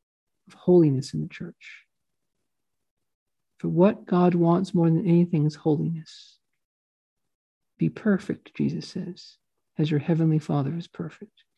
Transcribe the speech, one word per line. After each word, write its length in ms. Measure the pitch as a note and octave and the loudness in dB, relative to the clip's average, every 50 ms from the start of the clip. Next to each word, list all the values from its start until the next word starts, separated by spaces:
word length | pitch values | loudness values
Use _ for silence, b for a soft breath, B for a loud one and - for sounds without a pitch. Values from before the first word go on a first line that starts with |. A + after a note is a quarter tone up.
| _ _ _ _ _ _ _ _ _ _ | _ _ _ _ _ _ _ _ _ _
of 60 | - | -20
holiness 580 | - - - F3+ F3+ E3 D3+ C3+ B2+ B2+ - - | -6 0 4 6 6 6 6 2 0 -4 -6 -8
in 80 | D#3 | -8
the 80 | D3+ E3 | -8 -8
church. 560 | - - F3 E3+ - _ - - - - _ _ _ _ _ _ _ _ _ _ _ _ _ _ _ _ _ _ _ _ _ _ _ _ _ _ _ _ _ _ _ _ _ _ _ _ | -10 -14 -16 -16 -16 _ -20 -20 -20 -20 _ _ _ _ _ _ _ _ _ _ _ _ _ _ _ _ _ _ _ _ _ _ _ _ _ _ _ _ _ _ _ _ _ _ _ _
For 100 | - E3+ | -8 -4
what 360 | E3 D#3+ F3+ G3+ A#3 - - | 2 4 4 4 2 0 -4
God 300 | - F#3 F3+ F3+ F3+ F3 | -2 0 2 2 4 2
wants 380 | F3 E3+ E3 E3+ F3+ F#3+ - - | 2 2 2 2 2 0 -2 0
more 160 | F3+ E3 E3 | 0 2 2
than 180 | E3 D#3+ - E3+ | 2 0 2 2
anything 380 | E3+ F3 F3 F3 F3 D#3 D3 | 4 4 4 2 2 0 0
is 100 | D3+ D3+ | 0 -2
holiness. 840 | - - D#3+ D3+ D#3 D#3+ D#3 E3 D#3+ D#3+ - - - - - _ _ _ _ _ _ _ _ _ _ _ _ _ _ _ _ _ _ _ _ _ _ _ _ _ _ _ _ _ - | -2 -2 -2 -2 0 -2 -4 -6 -8 -10 -16 -20 -20 -20 -20 _ _ _ _ _ _ _ _ _ _ _ _ _ _ _ _ _ _ _ _ _ _ _ _ _ _ _ _ _ -4
"Be 120 | E3+ D#3+ | -4 -4
perfect," 640 | - - - A3 G3 F3+ - - - - - - - | -4 -4 -2 0 0 0 -2 -6 -10 -10 -12 -14 -8
Jesus 340 | - D3+ C#3 D#3 D#3+ D3 - | -4 -4 -4 -4 -6 -10 -10
says, 480 | - F#3 E3+ F3 F3+ - - - - _ _ _ _ _ _ _ _ - | -12 -12 -10 -12 -14 -16 -18 -20 -20 _ _ _ _ _ _ _ _ -4
"as 120 | D#3 D3 | -4 -2
your 120 | D#3+ D3 | -2 -2
heavenly 380 | - - E3+ D#3 E3 D#3+ D#3 D#3 | -2 0 0 0 2 2 0 0
Father 360 | D3+ - D#3+ C#3+ C#3 C#3 D#3+ | -2 -2 -4 -2 -2 -4 -6
is 120 | E3+ E3+ - | -8 -10 -12
perfect." 580 | - - E3+ D#3 - - G#3 - _ _ _ _ _ | -14 -14 -14 -14 -14 -18 -20 -20 _ _ _ _ _